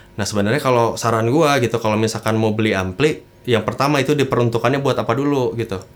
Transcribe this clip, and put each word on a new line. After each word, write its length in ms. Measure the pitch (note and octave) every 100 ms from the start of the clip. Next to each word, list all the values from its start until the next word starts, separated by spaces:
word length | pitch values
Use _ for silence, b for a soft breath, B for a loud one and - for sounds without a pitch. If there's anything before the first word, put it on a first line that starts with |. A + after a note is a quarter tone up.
| B -
Nah, 80 |
sebenarnya 380 | G2 G#2+ G#2 C#3+
kalau 340 | C3+ A#2+ A2+ -
saran 320 | A#2 A2+ A2+
gua 300 | D3 D3+ C#3
gitu, 180 | A#2+ A2+
kalau 200 | A2 G#2+
misalkan 400 | A2 G#2+ A2 A2
mau 160 | A2
beli 200 | G#2+ A2
ampli, 480 | F#2+ F#2 F2+ D3+ - - -
yang 180 | - A2
pertama 360 | - - C#3 D3
itu 160 | C3
diperuntukannya 680 | C#3+ C3 - A#2+ A#2 B2 C#3
buat 160 | C3+ B2
apa 160 | A2
dulu 400 | A#2+ C#3+ C#3+ A#2
gitu. 220 | A#2 A2 F#2+ -